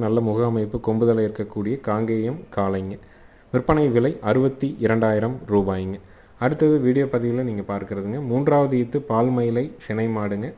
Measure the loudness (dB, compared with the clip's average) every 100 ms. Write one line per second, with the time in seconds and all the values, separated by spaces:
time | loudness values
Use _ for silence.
0 | 2 2 2 2 0 0 -2 -4 -2 2
1 | 2 4 0 -2 -8 -6 -4 -4 -2 -2
2 | 0 -2 -2 -6 -6 -2 -2 -2 -4 -10
3 | -16 -20 -20 -20 -6 -2 2 2 4 4
4 | 2 0 0 2 2 0 -4 -2 0 2
5 | 2 2 0 -4 0 2 2 -2 -4 -8
6 | -12 -20 -20 -4 -2 2 2 4 4 2
7 | 2 0 -2 -2 -2 -4 -4 -6 -6 -6
8 | -6 -6 -2 0 4 4 4 2 0 -2
9 | 0 2 2 2 2 0 -2 -8 -6 -2
10 | 0 0 -2 -4 -6